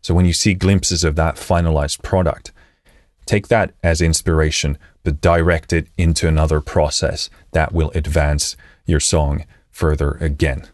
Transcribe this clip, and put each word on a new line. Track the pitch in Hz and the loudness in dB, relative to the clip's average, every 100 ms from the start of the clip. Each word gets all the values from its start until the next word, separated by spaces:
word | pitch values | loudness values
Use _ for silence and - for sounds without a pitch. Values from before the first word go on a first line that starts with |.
So | - | 0
when | 87 | 2
you | 90 | 4
see | 85 - | 2 0
glimpses | 95 95 98 - 87 | 2 2 2 0 0
of | 82 78 | 0 0
that | 80 - | -2 -2
finalized | - 87 85 76 73 - | -2 0 2 0 -2 -6
product, | - 95 87 - - - _ _ _ _ _ _ - | -2 0 0 -4 -10 -20 _ _ _ _ _ _ -4
take | 104 98 | -4 0
that | 117 92 - | 0 0 -2
as | 85 80 | -2 2
inspiration, | 82 80 - 80 78 - 76 71 - _ | 2 0 0 2 2 0 -4 -4 -10 _
but | - 73 | -6 0
direct | 87 85 82 82 - | 2 2 2 0 0
it | 85 78 - | -2 -2 -2
into | 85 82 82 | 0 2 0
another | 78 78 76 | 2 2 0
process | - - 76 - 82 - - - _ | -2 0 0 0 -4 -4 -10 -14 _
that | 85 78 | -2 -2
will | 85 76 | 0 -2
advance | - 73 78 73 73 - - - _ - | -2 -2 0 0 0 -4 -10 -20 _ -2
your | 80 | 0
song | - 82 73 73 - _ _ | 2 0 0 -2 -8 _ _
further | - 82 76 73 71 | -4 -2 0 -2 -2
again. | 80 73 80 64 - | -4 -2 -2 -4 -10